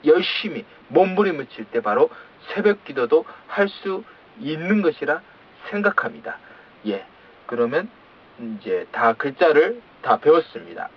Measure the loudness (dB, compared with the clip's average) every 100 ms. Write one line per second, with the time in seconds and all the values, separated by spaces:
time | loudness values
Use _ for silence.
0 | 4 4 2 -4 -6 -8 -12 -20 -2 2
1 | 2 2 0 -2 -8 -14 -6 -4 -2 2
2 | 2 0 -20 -20 -10 0 0 0 -6 -4
3 | 2 2 2 -18 -10 -2 -2 -2 -8 -8
4 | -10 -20 -20 -12 -8 -6 0 2 2 0
5 | -4 -4 -6 -20 -20 -20 -8 -2 0 0
6 | -4 -10 -14 -14 -18 -20 -20 -10 -6 -6
7 | -8 -20 -20 -20 -10 -2 0 0 -4 -16
8 | -20 -20 -20 -16 -12 -10 -4 -4 -4 0
9 | 0 0 -6 2 4 6 2 -2 -12 -10
10 | -2 2 6 4 2 -14 -14 -12 -14